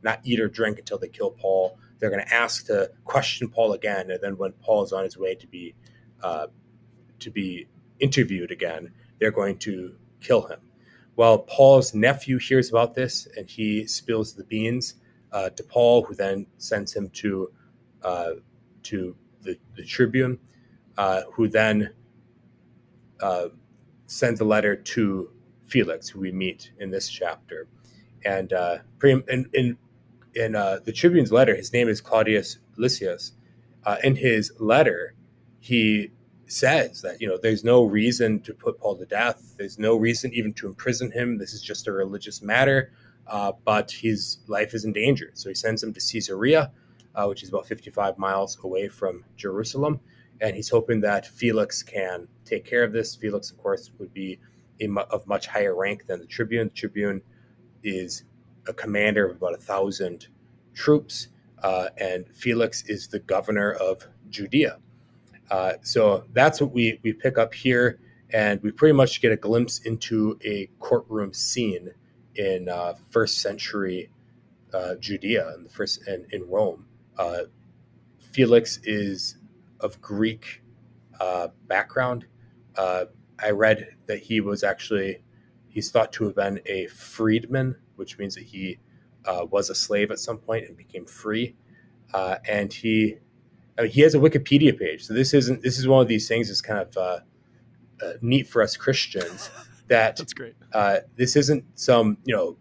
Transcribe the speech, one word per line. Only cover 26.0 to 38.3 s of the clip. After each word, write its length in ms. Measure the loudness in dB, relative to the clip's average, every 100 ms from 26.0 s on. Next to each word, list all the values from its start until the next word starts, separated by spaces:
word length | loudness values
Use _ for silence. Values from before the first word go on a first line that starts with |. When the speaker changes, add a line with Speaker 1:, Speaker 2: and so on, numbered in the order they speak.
| -10
Speaker 1:
who 100 | -10
we 140 | -8
meet 400 | -4 -6 -6 -18 -14
in 120 | -8
this 160 | -8 -8
chapter. 580 | -8 -8 -8 _ -16 -16 _ _ _ _ -8 -4
And, 260 | -4 -2
uh, 280 | -2 -2 -4 -8 _
pre-, 240 | 4 4 2
in, 200 | -4 0
in, 240 | 0 0 -2 _ _ _ _ _ -4
in, 180 | -2
uh, 260 | 0 0 -2
the 80 | -6
tribune's 400 | 2 4 6 4
letter, 240 | 6 6 4
his 160 | 0
name 160 | 0 2
is 140 | 0
Claudius 560 | 0 2 4 2 0 -12 _ -2
Lysias. 560 | -2 0 -4 -6 -10 _ _ _ _ _ -4
Uh, 100 | 0
in 140 | 2 2
his 340 | 2 2 0 -4
letter, 560 | 2 6 4 2 -8 -14 _ _ _ _
he 500 | 0 2 4 2 -2 _ _ _ _
says 540 | 0 2 2 0 -6
that, 180 | -12 -6
you 60 | -2
know, 80 | 0
there's 220 | 2 0
no 220 | 6 6 6
reason 560 | 4 2 2 0